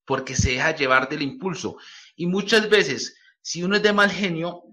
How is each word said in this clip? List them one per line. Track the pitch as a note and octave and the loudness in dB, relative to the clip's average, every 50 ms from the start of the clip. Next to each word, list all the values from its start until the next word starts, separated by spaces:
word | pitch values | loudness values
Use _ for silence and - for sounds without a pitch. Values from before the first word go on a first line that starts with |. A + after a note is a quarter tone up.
| _ | _
Porque | - C3+ B2+ C3 - C3 | -4 -4 -4 -4 -4 -2
se | B2+ - C#3 | 0 0 0
deja | B2+ B2+ C#3+ D#3+ D#3+ | 0 0 0 0 0
llevar | D#3 C#3 C3 C3 C3 - C3 | 0 2 4 4 4 2 0
del | D3+ D3+ | -2 -4
impulso. | D3 C3+ - - F#3 F#3+ E3 - - G2 - - - - - - - - _ | -4 -6 -6 -6 -6 -6 -6 -6 -6 -8 -10 -12 -16 -20 -20 -20 -20 -20 _
Y | - E3+ F3 | -6 -4 -2
muchas | F3+ G3+ G3 G3 A3+ G#3+ G#3+ - | 0 0 0 2 2 2 4 4
veces, | G#3+ G#3 F3+ D3+ B2+ A2 - - - _ _ _ _ _ | 4 4 4 2 -2 -6 -8 -10 -12 _ _ _ _ _
si | - - - E3 F3 | -14 -12 -8 -6 -2
uno | F#3 G3+ G#3 | 0 0 2
es | G3+ | 2
de | G#3 G#3 | 4 4
mal | G#3 G3+ G3+ | 4 4 4
genio, | F3 F3+ G3+ F#3 E3 D#3+ E3 F3 D#3 - - - | 2 0 -2 -2 -2 -4 -4 -6 -8 -10 -16 -16